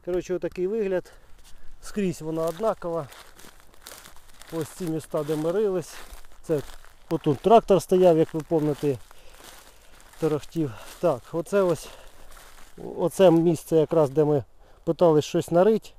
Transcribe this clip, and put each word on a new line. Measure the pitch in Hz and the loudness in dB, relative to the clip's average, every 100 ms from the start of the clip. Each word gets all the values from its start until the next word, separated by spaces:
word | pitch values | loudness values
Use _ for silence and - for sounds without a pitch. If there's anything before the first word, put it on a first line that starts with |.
Коротше, | - 180 - | -4 -6 -4
отакий | 180 170 - 185 | -6 -6 -4 -4
вигляд. | 226 196 185 - - - - - - - - | -2 -2 -4 -6 -20 -20 -20 -18 -12 -10 -10
Скрізь | - - 190 156 | -10 -4 -4 -4
вона | 156 160 | -6 -4
однакова. | 165 165 220 190 175 165 139 - - - - - - - - - - - - - - | -4 -2 -2 -2 -4 -6 -8 -14 -20 -20 -20 -20 -20 -20 -20 -20 -18 -20 -20 -20 -12
Ось | 165 147 | -8 -8
ці | - | -8
міста, | 180 160 - 165 | -6 -6 -6 -6
де | 147 156 | -4 -4
ми | 160 | -2
рились. | 185 214 185 - - - - - - | -2 -2 -2 -8 -14 -16 -16 -16 -16
Це | - 151 - - - - - | -4 -4 -4 -14 -18 -20 -8
отут | 165 156 135 | -4 -2 0
трактор | 185 226 - 190 | 6 6 6 2
стояв, | - 185 185 160 | 4 4 6 6
як | 160 | 2
ви | 160 | -2
пам'ятаєте, | 147 165 151 143 147 123 - - - - - - - - - - - - | -2 0 0 -2 -2 -4 -10 -20 -20 -20 -20 -20 -20 -20 -20 -20 -20 -4
торохтів. | 156 147 - 165 147 104 - - | -2 -2 -4 -4 -4 -6 -16 -2
Так, | 175 131 - | 0 0 -4
оце | 165 165 202 | -8 -2 0
ось, | 185 160 - - - - - - - - - - - - | 2 0 -6 -18 -20 -20 -20 -20 -20 -20 -20 -14 -12 -4
оце | 175 - 185 | -4 6 6
місце | 165 170 160 - 160 | 8 4 0 2 2
якраз, | 151 165 143 | 4 2 2
де | 135 | 2
ми | 151 147 - - - - | 2 2 -2 -18 -20 -12
питались | - 165 175 151 | -6 2 4 4
щось | - 175 - | 2 -4 2
нарить. | 170 190 214 - | 4 4 2 -4